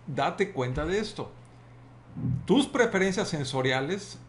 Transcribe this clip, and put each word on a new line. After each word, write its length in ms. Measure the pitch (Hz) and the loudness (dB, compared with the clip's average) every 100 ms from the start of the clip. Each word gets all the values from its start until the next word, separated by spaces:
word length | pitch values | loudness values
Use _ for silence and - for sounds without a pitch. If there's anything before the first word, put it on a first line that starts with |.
| - | -8
date 440 | 139 147 170 190 | -2 0 0 -2
cuenta 320 | 139 123 127 156 | 0 -2 -2 0
de 120 | 202 | 0
esto. 340 | 208 - 113 - - - - - - - - - 127 - - | -2 -6 -10 -14 -20 -20 -20 -20 -20 -20 -16 -6 -4 -2 2
Tus 180 | 240 - | 4 4
preferencias 640 | 262 233 - 190 190 190 | 4 4 4 2 2 0
sensoriales 880 | 156 127 131 131 131 139 196 - - | -2 -2 0 2 2 0 -4 -6 -16